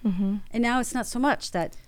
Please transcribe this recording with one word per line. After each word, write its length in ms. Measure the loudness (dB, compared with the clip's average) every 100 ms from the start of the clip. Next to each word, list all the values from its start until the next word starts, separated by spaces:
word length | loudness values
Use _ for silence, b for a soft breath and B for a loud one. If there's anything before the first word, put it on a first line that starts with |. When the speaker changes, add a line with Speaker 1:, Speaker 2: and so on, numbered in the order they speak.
Speaker 1:
Mm-hmm. 340 | 0 2 0 0 -2
Speaker 2:
and 120 | 0
now 160 | 2 2
it's 120 | 0 -2
not 100 | -2
so 140 | 0
much 320 | 2 2 -2
that, 260 | -2 -2 -6